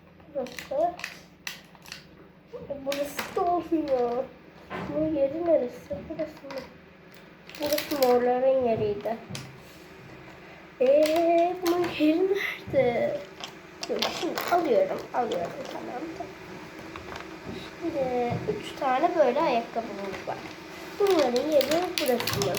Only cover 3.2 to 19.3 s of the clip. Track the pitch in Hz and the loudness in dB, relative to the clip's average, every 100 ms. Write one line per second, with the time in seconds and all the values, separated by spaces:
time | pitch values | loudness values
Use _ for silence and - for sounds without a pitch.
3.2 | - 392 349 349 330 320 294 254 240 240 | -6 0 2 0 0 0 2 2 2 0
4.2 | - - - - - - - 294 320 294 | -4 -10 -20 -20 -12 -10 -4 -2 0 2
5.2 | 269 320 339 294 247 - - 190 - 320 | 2 2 4 4 2 -6 -10 -10 -8 -8
6.2 | 302 - 277 269 - - - - - - | -8 -10 -12 -10 -12 -16 -20 -20 -20 -20
7.2 | - - - - 294 294 - 285 254 247 | -20 -20 -18 -6 -2 0 0 4 6 6
8.2 | 247 247 269 262 240 220 214 202 214 226 | 4 4 4 4 4 2 0 -2 -4 -6
9.2 | - - - - - - - - - - | -8 -12 -12 -16 -20 -20 -20 -20 -18 -18
10.2 | - - - - - - 254 294 311 330 | -18 -18 -20 -20 -12 2 6 6 6 4
11.2 | 339 339 349 370 349 349 339 - 302 339 | 6 6 4 2 0 2 0 2 4 4
12.2 | 381 392 - - - 285 240 233 - - | 4 2 -2 -6 0 2 4 2 0 -2
13.2 | - - - - - - - 220 - - | -8 -14 -14 -14 -18 -12 -6 -2 -2 -2
14.2 | 339 - - 349 320 202 190 240 - 262 | -4 -4 0 2 4 4 4 0 -4 -2
15.2 | 226 262 233 - - 320 226 240 330 330 | 0 -2 -4 -8 -10 -10 -10 -10 -10 -10
16.2 | 370 - - 175 - - - - - - | -12 -14 -16 -16 -16 -14 -14 -14 -12 -12
17.2 | - - - - - - 339 285 254 247 | -12 -14 -12 -12 -12 -8 -4 -2 0 0
18.2 | 240 - - 208 - - 277 254 349 339 | 0 -2 -4 -6 -8 -4 0 2 4 4
19.2 | 262 | 4